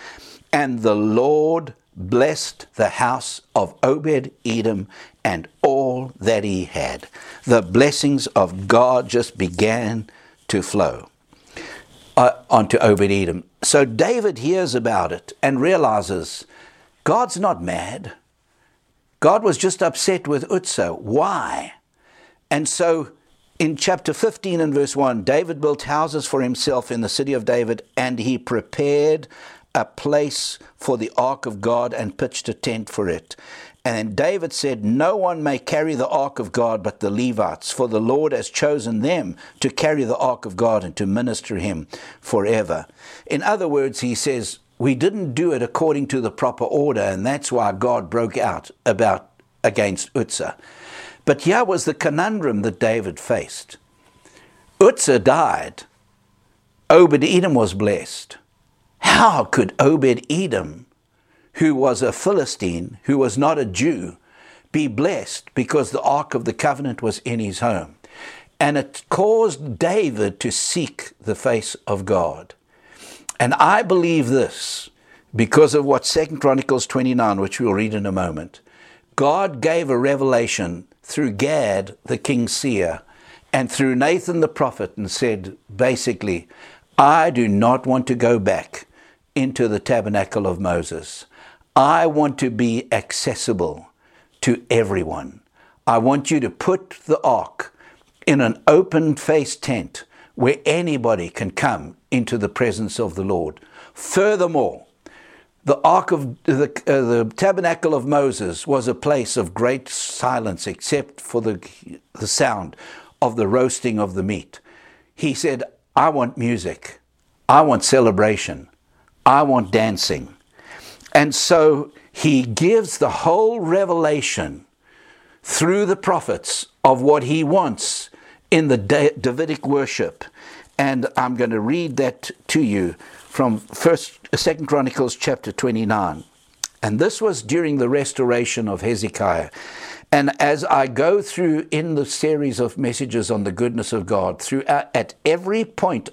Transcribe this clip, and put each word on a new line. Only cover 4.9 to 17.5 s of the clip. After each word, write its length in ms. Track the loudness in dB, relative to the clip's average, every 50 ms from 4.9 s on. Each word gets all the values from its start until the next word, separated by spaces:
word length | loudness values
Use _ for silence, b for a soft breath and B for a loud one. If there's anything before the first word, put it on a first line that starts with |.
| B B B B B B -4
and 240 | -4 -2 -4 -8 -12 _ _ 2
all 500 | 2 2 2 0 0 -2 -4 -6 -10 -12 -4
that 240 | 0 0 0 2 0
he 220 | -2 -2 -2 -4
had." 420 | -4 -6 -6 -6 -6 -8 -10 -14 -18 B B B B B B B
The 180 | 2 4 4 4
blessings 640 | 4 4 4 4 4 4 2 0 0 0 0 -2 0
of 400 | 2 2 2 2 0 -6 -2 2
God 420 | 4 4 4 4 4 2 0 0
just 280 | 0 0 -2 -2 -4 -4
began 680 | -4 -4 -2 0 0 2 2 0 -2 -4 -4 -6 -8 b b b b b b b b -4
to 140 | -4 -2
flow, 480 | -2 -2 0 0 0 0 -2 -6 -12 -20 _ _ _ _ _ B B B B B B B B B B B B -20 -16 -2 4
uh, 180 | 4 6 6 4 0 0 2
onto 280 | 4 4 4 4 2 4
Obed 340 | 6 6 6 6 4 2
Edom. 340 | 2 2 0 -2 -4 -6 -8 _ _ _ -2
So 200 | 2 4 4 4
David 540 | 2 2 0 0 2 0 0 0 -2 -2 -2
hears 380 | -2 0 0 0 0 0 -2
about 360 | -2 0 0 0 0 0 -2
it 220 | -4 -8 -12 -14 -8 _
and 180 | -2 0 0 2
realizes 840 | 2 2 2 4 2 2 2 0 -2 -2 -4 -6 -6 -8 -12 -14 -16 b b b b b b b b b b b b
God's 360 | 0 0 2 0 -2 -4 -2
not 240 | -2 -2